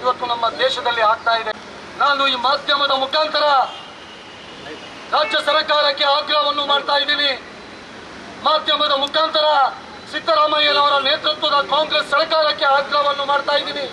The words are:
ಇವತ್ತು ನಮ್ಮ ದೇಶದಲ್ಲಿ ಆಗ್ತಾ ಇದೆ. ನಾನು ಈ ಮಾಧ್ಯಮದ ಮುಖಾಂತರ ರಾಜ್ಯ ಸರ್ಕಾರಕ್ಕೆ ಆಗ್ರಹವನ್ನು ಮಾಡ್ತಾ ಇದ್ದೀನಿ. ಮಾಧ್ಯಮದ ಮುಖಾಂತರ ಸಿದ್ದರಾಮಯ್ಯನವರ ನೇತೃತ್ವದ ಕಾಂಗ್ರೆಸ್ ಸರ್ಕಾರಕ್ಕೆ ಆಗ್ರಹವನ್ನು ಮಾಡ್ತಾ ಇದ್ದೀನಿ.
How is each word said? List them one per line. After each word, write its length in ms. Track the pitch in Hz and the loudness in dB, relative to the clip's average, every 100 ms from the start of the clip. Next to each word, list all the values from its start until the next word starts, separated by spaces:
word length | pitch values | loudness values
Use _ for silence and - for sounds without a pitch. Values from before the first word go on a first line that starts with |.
ಇವತ್ತು 220 | 247 247 240 | 0 0 -2
ನಮ್ಮ 140 | 233 226 - | 0 -2 0
ದೇಶದಲ್ಲಿ 400 | 254 247 247 233 214 | -2 0 -2 2 2
ಆಗ್ತಾ 220 | 226 - 226 | 2 2 0
ಇದೆ. 120 | 220 214 - - - - | 0 -8 -12 -16 -16 0
ನಾನು 180 | 269 277 277 | 2 4 2
ಈ 20 | 254 247 | 2 0
ಮಾಧ್ಯಮದ 460 | 285 - 285 277 269 | 0 0 0 2 0
ಮುಖಾಂತರ 440 | 269 302 311 302 294 277 - - - - - - - - - - - 156 - - - 254 | 0 0 0 2 4 4 2 -4 -16 -18 -18 -18 -18 -18 -18 -16 -14 -14 -14 -16 -2 0
ರಾಜ್ಯ 240 | 311 302 302 | 2 0 2
ಸರ್ಕಾರಕ್ಕೆ 560 | 302 302 302 294 285 285 285 | 0 2 2 2 2 2 2
ಆಗ್ರಹವನ್ನು 480 | 302 302 285 285 285 | 2 0 0 -2 0
ಮಾಡ್ತಾ 240 | 285 269 285 | 0 2 0
ಇದ್ದೀನಿ. 280 | 285 294 285 254 - - - - - - - - - - 285 | 0 0 0 -4 -10 -18 -18 -18 -18 -18 -18 -18 -16 -4 0
ಮಾಧ್ಯಮದ 460 | 311 311 294 294 277 277 | 0 0 0 2 0 0
ಮುಖಾಂತರ 420 | 311 320 320 302 294 262 - - - - | 0 0 2 2 4 2 -2 -16 -16 -10
ಸಿದ್ದರಾಮಯ್ಯನವರ 840 | 302 - 311 302 302 294 285 285 285 269 | -6 0 2 4 4 2 4 4 4 2
ನೇತೃತ್ವದ 520 | 311 302 302 311 285 277 | 0 -2 -2 0 0 2
ಕಾಂಗ್ರೆಸ್ 360 | 277 311 302 285 | 0 2 0 0
ಸರ್ಕಾರಕ್ಕೆ 520 | 285 320 320 302 294 294 277 | 0 2 2 2 2 4 4
ಆಗ್ರಹವನ್ನು 480 | 277 294 285 277 285 | 2 0 2 0 0
ಮಾಡ್ತಾ 220 | 285 277 294 | 0 2 0
ಇದ್ದೀನಿ. 240 | 294 285 262 | -2 -6 -8